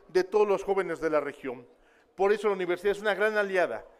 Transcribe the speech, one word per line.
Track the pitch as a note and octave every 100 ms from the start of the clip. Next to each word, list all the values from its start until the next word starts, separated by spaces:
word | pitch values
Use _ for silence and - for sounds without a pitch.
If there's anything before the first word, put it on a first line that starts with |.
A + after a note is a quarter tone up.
| -
de | F3 -
todos | G#3+ G#3
los | -
jóvenes | - G3 F3 D#3
de | D#3+
la | D3+
región. | C#3+ C3+ C3 B2 - _ _ _ _
Por | - G3
eso | G#3+ G#3+
la | F#3+
universidad | F3 F3 G3+
es | G3
una | G#3 F#3+
gran | G#3+ G#3+
aliada, | G3+ F#3 D3+ A2+ -